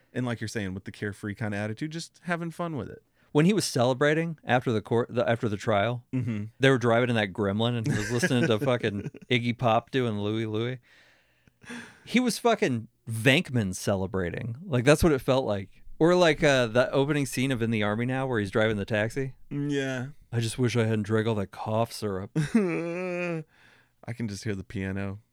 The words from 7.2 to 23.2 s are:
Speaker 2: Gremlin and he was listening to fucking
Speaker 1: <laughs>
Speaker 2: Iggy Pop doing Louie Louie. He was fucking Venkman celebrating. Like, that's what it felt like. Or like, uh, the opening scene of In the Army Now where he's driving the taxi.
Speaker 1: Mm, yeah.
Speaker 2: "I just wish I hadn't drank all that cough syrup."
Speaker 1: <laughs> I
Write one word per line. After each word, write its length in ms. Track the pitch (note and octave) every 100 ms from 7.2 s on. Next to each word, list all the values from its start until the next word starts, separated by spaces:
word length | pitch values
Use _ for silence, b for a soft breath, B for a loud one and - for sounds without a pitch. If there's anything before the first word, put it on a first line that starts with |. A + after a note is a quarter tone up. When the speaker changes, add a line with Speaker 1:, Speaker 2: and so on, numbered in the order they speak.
| G2+
Speaker 2:
Gremlin 440 | F2 G2 G#2 A#2 A#2+
and 80 | G#2+
he 60 | A2
was 140 | G#2+
listening 360 | A#2+ F#3 B2 B2+
to 100 | G#2+
fucking 520 | B2+ A#2+ A2 G2+ - -
Speaker 1:
<laughs> 120 | -
Speaker 2:
Iggy 260 | B2 A#2+ A#2
Pop 340 | A#2+ A2+ -
doing 280 | C3+ A#2+ G#2
Louie 260 | G#2 A2 A2
Louie. 320 | G#2+ A#2+ B2+ b b b b b b b _ B A#3+ B B
He 160 | - A#3
was 180 | B3 -
fucking 500 | A#3 A3 F3+ A#2 A2+ _ -
Venkman 640 | A2 B2+ C#3+ - B2 G2
celebrating. 840 | F2+ - G2 F#2+ F#2 E2+ F#2 - A#2+ G3
Like, 180 | B2+
that's 180 | B2 D#3
what 100 | F3
it 80 | C3+
felt 260 | - C3 A#2+
like. 240 | G2+ G2 - - -
Or 160 | D#3+
like, 300 | F3+ E3+ C#3+
uh, 220 | D3+ C3+ A#2
the 240 | A#2+ C3
opening 320 | C#3 C#3 D3
scene 260 | C3+ B2+ C3+
of 120 | A#2+
In 80 | A2+
the 120 | A2
Army 220 | G#2 G#2+
Now 220 | B2 C3 C3+
where 120 | A#2
he's 120 | G2
driving 260 | A#2 A2 G#2
the 80 |
taxi. 480 | F#2+ G#2+ A2 C#3 C3 - -
Speaker 1:
Mm, 200 | C#3+ C#3+
yeah. 340 | C#3+ C3+ B2+ C3+ - -
Speaker 2:
"I 100 | A#2+
just 180 | A2+ -
wish 180 | A#2+ A#2
I 80 |
hadn't 200 | A2 A2
drank 220 | G#2 A2 A2
all 80 | G#2
that 160 | F#2+
cough 380 | - G#2+ A2 A#2
syrup." 400 | - G#2+ F#2 G2+
Speaker 1:
<laughs> 20 | D#3+
I 1800 | D3 A3+ F#3 D#3+ E3+ F3 F#3 F3